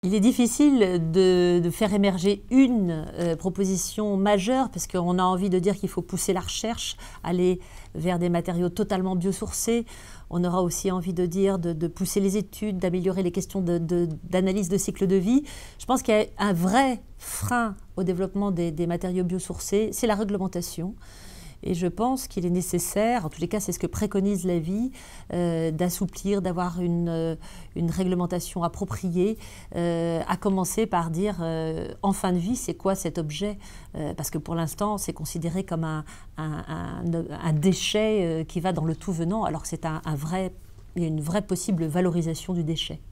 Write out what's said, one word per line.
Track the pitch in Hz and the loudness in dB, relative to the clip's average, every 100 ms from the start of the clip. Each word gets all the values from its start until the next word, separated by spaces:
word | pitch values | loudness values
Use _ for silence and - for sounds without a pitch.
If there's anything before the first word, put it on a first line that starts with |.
| 185 | 2
Il | |
est | 208 | 6
difficile | 208 240 240 - 294 269 196 180 160 | 6 6 2 6 6 8 6 4 2
de, | 170 185 180 175 175 | 6 6 8 6 6
de | 175 | 2
faire | 165 214 | 2 2
émerger | 208 202 185 185 202 - | 4 4 4 2 2 4
une, | 254 269 240 180 160 - | 6 6 6 2 0 -4
euh, | - 170 165 | -2 0 0
proposition | 190 180 196 185 - - 214 196 | -2 0 0 0 -2 -2 0 2
majeure, | 196 208 190 262 262 | 4 4 4 2 2
parce | 175 - | -2 -4
qu'on | 185 175 180 | 0 2 4
a | |
envie | 185 185 202 | 4 2 2
de | 185 | 4
dire | 180 196 | 2 0
qu'il | 180 | -2
faut | - | -4
pousser | - 185 - | -4 -4 0
la | 185 | 0
recherche, | - - 226 233 - - - - | 0 -4 -4 -4 -6 -10 -14 -10
aller | 156 180 180 180 - - - | -2 2 4 2 -4 -16 -12
vers | - 165 175 | -4 0 2
des | 175 | 2
matériaux | 175 170 175 175 | 2 0 0 0
totalement | 175 202 190 185 185 | 0 0 0 0 0
biosourcés. | 180 190 208 - - 233 226 - - - - | 0 -2 -4 -4 0 0 -2 -12 -16 -16 -6
On | 175 | 0
aura | 175 180 | 2 2
aussi | 180 - 190 | 0 0 -2
envie | 185 175 | -2 -2
de | 180 | 0
dire | 180 175 196 190 | 0 2 2 2
de, | 170 | -2
de | 156 165 | -2 -4
pousser | 170 190 - | -2 0 2
les | 196 202 | 2 0
études, | 208 - 214 185 | -4 -6 -4 -2
d'améliorer | 180 180 180 185 | 0 0 0 0
les | 180 | 0
questions | 175 175 196 | -2 -4 -2
de, | 180 175 | 0 0
de, | 165 175 170 156 | 2 0 0 -2
d'analyse | - 185 190 190 185 | -2 2 2 2 2
de | 190 | 0
cycle | 208 190 190 | 0 0 2
de | 190 | 4
vie. | 180 262 294 - - - | 4 2 2 -12 -16 -14
Je | - | 0
pense | 254 | 0
qu'il | - | 4
y | 214 | 4
a | - - | 2 0
un | 202 | 0
vrai | 180 180 226 269 233 - - | 2 4 4 4 2 -8 -16
frein | - - - 247 226 202 - - | -10 -6 -2 0 0 -4 -10 -4
au | |
développement | 185 175 190 196 202 | -2 0 0 0 0
des, | 175 170 | 0 -2
des | 156 170 | 0 0
matériaux | 170 185 180 | 0 -2 0
biosourcés, | 180 180 - 170 - 202 220 | 0 -2 -4 -8 0 0 2
c'est | - 233 | 0 0
la | 208 | 2
réglementation. | 214 202 185 175 170 - 175 226 - - - - - - - | 0 0 0 -2 -6 -6 -6 -8 -16 -18 -18 -16 -16 -10 -4
Et | |
je | 175 180 | 0 0
pense | 175 233 262 - | 0 0 0 -2
qu'il | - | -4
est | 175 | 0
nécessaire, | 180 175 180 - - 220 240 | 0 2 -2 0 2 2 2
en | 156 | -2
tous | - | -4
les | 175 | -2
cas | 214 | -2
c'est | 202 | -2
ce | 175 | -4
que | 170 | -4
préconise | - 214 202 196 202 | -2 0 2 2 2
l'avis, | 180 175 160 196 254 - - - - | 2 0 0 -2 -2 -4 -18 -18 -8
euh, | - 175 165 165 | -2 0 2 0
d'assouplir, | 160 175 170 185 - 190 202 | 2 0 0 -4 -4 0 0
d'avoir | 185 175 180 175 | 0 -2 -2 0
une, | 175 170 170 | 0 2 0
euh, | 165 165 156 - - - | 0 -2 -4 -10 -16 -12
une | - 165 | -2 -2
réglementation | 165 185 180 175 180 - - | 0 0 0 0 -2 -4 -4
appropriée, | 170 - 202 - 185 175 190 220 - - - | -4 -2 -4 -4 -2 2 2 0 -10 -16 -10
euh, | - 170 170 170 165 - | -2 0 0 0 0 0
à | 190 | 0
commencer | 214 190 180 - | 2 2 0 0
par | 214 180 165 | 2 2 0
dire, | 160 208 185 | 0 -2 0
euh, | 165 165 160 160 - - | -2 -2 -2 -4 -6 -2
en | 196 | 0
fin | 190 190 | 2 2
de | 180 | 0
vie, | 175 254 | 0 -2
c'est | - | -4
quoi | 170 196 | -2 -2
cet | 190 175 180 | 0 -2 -2
objet ? | 156 147 202 202 - - - | -4 -4 -6 -6 -12 -18 -14
Euh, | - 151 | -8 -6
parce | - 143 | -6 -6
que | 160 | -6
pour | 147 | -4
l'instant, | 165 160 - 202 208 | -2 -2 -2 -2 -2
c'est | - | -4
considéré | - 156 175 165 170 | -6 -6 -4 -2 -2
comme | 190 165 | -2 -2
un, | 165 156 151 - - - | -2 -4 -6 -14 -16 -8
un, | 156 156 - | -6 -6 -6
un, | 160 170 - 170 170 165 151 | -6 -6 -4 -2 -2 -4 -4
un | 165 | 0
déchet, | 151 170 180 - 214 220 214 170 | 4 4 4 2 2 2 2 2
euh, | 160 | 0
qui | 156 175 | -2 -2
va | 180 | 0
dans | 175 | 0
le | 160 | 0
tout | 156 - | -2 -2
venant, | 165 165 220 | -2 0 0
alors | 180 156 | 0 -2
que | - | -6
c'est | 160 165 | -6 -4
un, | 156 | -4
un | 160 147 | -4 -4
vrai, | 156 185 185 - - - - - | -2 -2 -4 -6 -18 -20 -10 -4
il | |
y | 165 | -2
a | |
une | 156 | -2
vraie | 151 190 | 0 -2
possible | 202 180 - 185 160 | 0 -4 0 0 2
valorisation | 160 180 170 165 165 - | 2 2 2 0 -4 -4
du | 180 | -2
déchet. | 160 160 - 156 - | 0 -2 -4 -8 -14